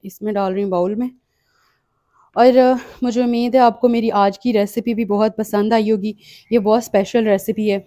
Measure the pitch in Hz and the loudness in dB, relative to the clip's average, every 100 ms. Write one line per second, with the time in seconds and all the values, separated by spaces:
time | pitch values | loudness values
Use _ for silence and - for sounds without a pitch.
0 | 196 - 208 202 196 185 202 185 180 214 | -20 -12 -6 -4 -2 -2 -2 -2 -2 -4
1 | 247 254 _ _ _ _ _ _ _ _ | -6 -10 _ _ _ _ _ _ _ _
2 | _ _ _ - 240 254 254 254 - - | _ _ _ 2 4 6 4 2 -6 -8
3 | 247 233 247 240 240 254 240 - 247 233 | -4 -2 -2 0 0 4 2 2 0 0
4 | 226 208 202 196 247 214 202 - 233 220 | 0 0 0 0 -2 0 -2 -4 -4 -4
5 | 214 202 220 214 214 208 208 233 214 220 | -2 0 0 -2 -4 -2 0 0 0 -2
6 | 202 208 _ - _ 233 202 220 233 226 | -2 -10 _ -20 _ 0 2 0 2 -2
7 | 208 240 214 196 196 214 214 196 | 0 0 2 0 -2 -4 -2 -2